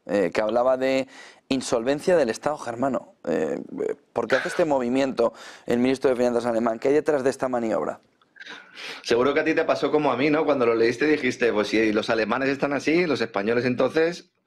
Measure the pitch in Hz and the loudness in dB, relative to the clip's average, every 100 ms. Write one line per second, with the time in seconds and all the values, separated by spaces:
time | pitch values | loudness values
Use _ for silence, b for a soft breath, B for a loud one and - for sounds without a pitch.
0 | - 101 87 95 107 117 127 131 131 135 | -2 0 0 0 0 2 2 2 0 0
1 | 127 B B B - 135 - 120 117 147 | -4 B B B -6 -4 -2 -2 0 -2
2 | 185 175 123 - 143 147 123 117 135 123 | 2 2 2 -2 -4 -6 -8 -4 -2 -4
3 | - _ - 82 78 - - - - - | -6 _ -6 -2 -2 -6 -8 -6 -6 -6
4 | _ - 113 131 175 - 165 139 120 131 | _ -6 0 0 0 0 0 0 0 0
5 | 135 117 117 - B B B 120 127 131 | 0 0 0 -2 B B B 0 2 2
6 | 143 120 123 120 120 113 117 113 135 151 | 2 2 2 0 0 0 0 0 2 2
7 | 147 147 127 127 131 123 117 82 73 - | 2 0 0 0 -2 -2 -2 -2 -2 -6
8 | _ _ _ - B B B B B B | _ _ _ -20 B B B B B B
9 | - 117 127 151 156 156 156 135 143 151 | 0 2 2 2 0 0 0 0 0 0
10 | 143 120 151 151 151 139 117 113 117 123 | 2 0 2 2 2 2 2 4 2 2
11 | 151 147 127 120 117 104 101 110 110 107 | 0 2 0 0 0 0 0 2 2 2
12 | 104 113 107 120 135 135 143 139 147 165 | 0 0 0 -2 -2 -2 -2 -2 0 0
13 | 180 113 113 98 101 120 127 120 127 151 | 2 -2 -2 -2 0 0 0 0 0 2
14 | 165 175 - _ | 0 -2 -14 _